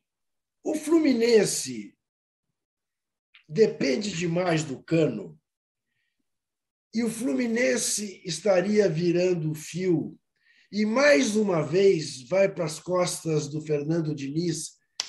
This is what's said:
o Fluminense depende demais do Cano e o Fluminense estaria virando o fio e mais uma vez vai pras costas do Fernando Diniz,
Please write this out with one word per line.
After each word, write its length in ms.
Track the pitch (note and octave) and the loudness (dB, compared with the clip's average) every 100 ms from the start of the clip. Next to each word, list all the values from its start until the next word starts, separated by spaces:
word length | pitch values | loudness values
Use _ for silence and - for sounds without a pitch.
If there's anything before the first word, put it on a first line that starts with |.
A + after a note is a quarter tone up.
| _ _ _ _ _ _ | _ _ _ _ _ _
o 100 | C#4+ | -6
Fluminense 1160 | D4+ D4 E4 D4+ A#3 A#3 A3 F3+ - C3 A#2 G2+ _ _ _ _ _ _ _ _ _ _ _ _ _ _ - - | -4 2 2 4 2 4 4 4 -2 -8 -10 -12 _ _ _ _ _ _ _ _ _ _ _ _ _ _ -20 -6
depende 640 | D#3 G#3 - C4+ B3 G#3 | 2 2 4 -2 -2 -4
demais 540 | E3 F3 E3 F3+ D#3+ | -4 -2 0 0 0
do 180 | C3 B2+ | -2 -8
Cano 560 | - E3 C#3+ G#2+ F2+ - _ _ _ _ _ _ _ _ _ _ _ _ _ _ _ | -2 2 2 -2 -10 -18 _ _ _ _ _ _ _ _ _ _ _ _ _ _ _
e 120 | A3 | -4
o 60 | A#3 | -4
Fluminense 1120 | A3+ C4 C4 A#3+ A3+ C4 A#3+ - - G#3 F3+ | -4 -4 -2 -2 0 0 0 -2 -6 -8 -12
estaria 640 | F3+ D#3 G#3 F3+ G3 G#3 G3 | -10 -4 2 2 2 2 2
virando 640 | D#3 F3 F3 F#3 F3 D#3 | 2 0 2 2 0 -2
o 20 | |
fio 640 | - - D#3+ F#3 D#3 A#2 - _ _ _ _ - | -6 -8 -4 0 0 -2 -12 _ _ _ _ -8
e 120 | G3+ | -2
mais 520 | G#3+ A#3+ D4 C#4+ A#3 G#3+ | 0 2 4 4 2 0
uma 260 | G3+ E3+ | 0 0
vez 640 | C3+ F3+ G3 E3+ - C3 A#2+ | 0 4 4 4 -2 -12 -2
vai 200 | F#3 G3 | 2 2
pras 320 | F3+ D#3 - | 0 -6 -6
costas 680 | - F3+ E3+ - D#3+ D3+ C#3 | -4 0 0 -2 -2 -2 -2
do 120 | D3 | -8
Fernando 540 | D3+ D3 C#3+ E3+ D#3 | -4 -4 0 -2 -2
Diniz, 580 | B2+ C3+ D3+ F3 D#3 - _ _ - | -4 -4 -2 -2 -4 -8 _ _ -14